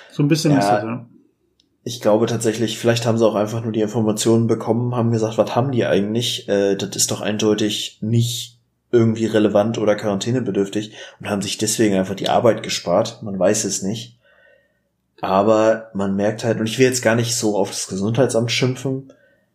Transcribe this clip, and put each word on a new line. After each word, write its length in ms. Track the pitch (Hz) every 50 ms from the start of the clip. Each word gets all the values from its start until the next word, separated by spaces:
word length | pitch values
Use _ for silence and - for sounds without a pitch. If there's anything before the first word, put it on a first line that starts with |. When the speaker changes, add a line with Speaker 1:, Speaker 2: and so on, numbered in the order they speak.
| - -
Speaker 1:
so 120 | - - 147
ein 40 | 147
bisschen 240 | 160 151 - 156 143
Speaker 2:
Ja. 60 | -
Speaker 1:
ist 100 | 101 101
das, 140 | 104 104 107
ja. 220 | 113 123 123 - - - - _ _ _ _ _ _ _ _ _ _ _ _ -
Speaker 2:
Ich 160 | 120 113 -
glaube 260 | - 107 104 113 117
tatsächlich, 500 | 110 117 110 - 113 104 110 117 107 -
vielleicht 280 | - - 117 117 117 -
haben 120 | 120 113
sie 80 | 113 113
auch 100 | 107 101
einfach 260 | 101 107 107 117 117 110
nur 80 | 117 107
die 80 | 113
Informationen 680 | 107 104 - 120 110 107 101 104 - 113 113 113 117
bekommen, 480 | 110 113 110 - - 113 120 123 123 123
haben 160 | 123 117 113
gesagt, 260 | 117 113 110 110 113
„Was 180 | - 104 - -
haben 160 | 127 131 143
die 140 | 131 120 98
eigentlich? 640 | 73 76 98 101 104 107 117 120 - - - -
Äh, 280 | - 101 101 101 98 98
das 200 | 98 101 98 -
ist 160 | - - -
doch 80 | 113 104
eindeutig 760 | - 98 107 104 110 107 107 104 107 107 104 - - - - -
nicht 580 | - 110 117 117 117 120 - - - - _ _ _ _ _ _ _ _ -
irgendwie 320 | 120 113 113 110 113 110
relevant 520 | 107 113 107 107 101 98 101 104 113 113
oder 180 | 117 107 104 104
quarantänebedürftig“, 1000 | 101 - 107 98 98 - 117 120 131 113 101 95 101 98 98 - 104 110 110 - - - - - -
und 100 | - 98
haben 120 | 104 98
sich 160 | - 98 -
deswegen 380 | - 107 104 - - 113 107 98
einfach 200 | 95 95 98 98
die 140 | 92 - -
Arbeit 340 | 76 90 - 113 104 - -
gespart. 600 | - - - - 87 85 101 113 110 - - -
Man 140 | 107 98 95
weiß 240 | 90 98 107 110 -
es 160 | 98 87 -
nicht. 360 | 95 95 113 117 - - - _ _ _ _ _ _ _ _ _ _ _ _ _ _ _ _ _ _ _ _ _
Aber 720 | - 92 95 98 101 110 110 107 110 110 110 110 - - -
man 220 | 98 98 98 98
merkt 280 | 98 101 107 113 113 -
halt, 160 | 117 110 110
und 60 | 110
ich 120 | 107 - 131
will 60 | 131
jetzt 160 | 127 123 - -
gar 120 | 110 113
nicht 200 | 120 117 117 -
so 200 | - - 107 104
auf 120 | 98 98 98
das 180 | - - -
Gesundheitsamt 640 | - 98 95 98 107 117 131 131 113 - 113 120 117
schimpfen, 640 | - - 135 127 127 - - 139 131 131 135 - - _ _ _ _ _ _ _